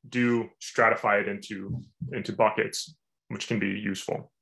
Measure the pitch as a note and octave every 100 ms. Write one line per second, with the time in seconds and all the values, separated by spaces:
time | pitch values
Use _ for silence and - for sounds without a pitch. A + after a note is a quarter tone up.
0 | B2 B2 A#2+ A#2 A2+ _ - - A2+ A2+
1 | A2+ G2+ G2+ G2+ - G#2 G2 A#2+ - _
2 | - B2 - G#2 G#2+ - A2+ - - -
3 | _ _ _ A#2 - A2 G2+ G2+ G#2+ F#2+
4 | - C3+ - _